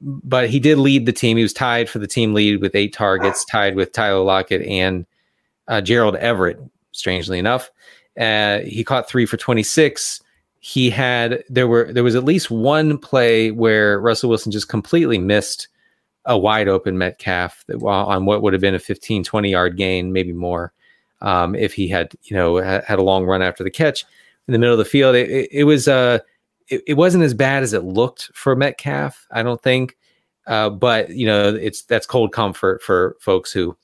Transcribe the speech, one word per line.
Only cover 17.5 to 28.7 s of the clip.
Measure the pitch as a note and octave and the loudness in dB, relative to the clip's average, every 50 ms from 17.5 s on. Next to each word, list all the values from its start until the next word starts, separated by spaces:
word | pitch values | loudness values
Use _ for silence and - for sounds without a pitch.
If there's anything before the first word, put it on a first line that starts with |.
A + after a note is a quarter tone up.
| - - - | -8 -14 -12
that, | - - - | -10 -8 -4
well, | A2+ G2+ G2 F#2+ G2+ | -2 -2 0 0 0
on | G2 G2+ F#2 F#2+ | 0 -2 0 0
what | G2 G#2 G#2 | 0 0 2
would | G#2+ G2+ | 2 0
have | F#2+ F#2 | 2 2
been | F#2+ G2 F#2+ | 0 0 -2
a | F#2 | -2
fifteen, | - - G#2 - - - A2 G2 E2+ | -4 -8 -10 -8 -6 -4 -4 -4 -4
twenty | - - G#2+ G#2 G2+ | -4 -4 -2 0 0
yard | F#2+ F2+ F2+ F2+ F2 | 0 0 0 0 -2
gain, | F#2 G2 F#2+ F#2 F#2 F2+ F#2 | -2 -2 -2 -2 -2 -4 -2
maybe | F#2 F#2 F2+ F2 | -2 -2 -4 -4
more, | E2+ F2 F2 F2 F2 E2+ F2 E2+ _ _ _ _ _ _ _ _ _ - | -6 -6 -6 -6 -6 -6 -8 -10 _ _ _ _ _ _ _ _ _ -8
um, | - G2+ F#2 F2+ F2 F2 G#2 | -4 -2 0 0 0 0 -2
if | - G#2+ F#2+ - | -2 -4 -4 -2
he | G2+ F#2+ E2+ | -4 -4 -2
had, | F#2+ F2 E2+ - - - | -2 -4 -4 -6 -10 -20
you | _ - G2+ | _ -6 -2
know, | F#2 F2 E2+ F2 F#2 | 0 2 2 2 0
ha-, | F#2 F#2+ F#2+ - - | 0 0 -2 -4 -2
had | - G#2 F#2+ | -2 0 2
a | |
long | F#2+ F#2+ F#2+ F#2+ F#2 | 2 2 2 2 2
run | F2+ F#2+ F#2 | 0 0 0
after | F#2 F#2 - - F2+ | 0 -2 -2 -4 -8
the | F#2+ | -8
catch | - - D#3+ D3 C#3 - - _ _ _ _ _ _ _ - | -2 0 0 0 0 -4 -10 _ _ _ _ _ _ _ -6
in | - | -2
the | B2 A2+ | 2 2
middle | A#2+ A#2+ A#2+ | 4 4 4
of | A2 | 2
the | G#2+ | 2
field. | - - C#3 C3+ C3 B2 | 2 4 4 6 6 6
It, | B2 A#2+ - | 4 2 0
it, | A2 C3+ - - | -2 -4 -4 -2
it | - C#3+ D3 | 0 2 4
was, | D3 D3+ C3+ A#2 D3 | 4 4 4 4 2
uh, | C3+ B2+ B2+ B2 A#2+ A2+ - _ _ _ _ _ _ _ _ - | 2 4 4 2 2 0 -2 _ _ _ _ _ _ _ _ -6
it, | C3+ B2+ - | -6 -6 -4
it | - D3 | -2 2
wasn't | C#3 E3+ F#3 F3 F3+ E3 | 4 4 4 4 4 4
as | C#3 A#2+ | 2 2
bad | G#2+ C3+ C3 C#3 C#3 C3+ | 2 0 0 0 0 -2
as | A2 | -2
it | G#2+ F#2+ | -2 -4
looked | E2+ F#2 F#2+ G#2+ B2 B2 - - - - | -4 -2 0 0 0 0 -2 -10 -18 -18
for | - - - C#3 C3 | -12 -4 0 0 2
Metcalf, | B2+ C#3 C#3+ | 2 0 -2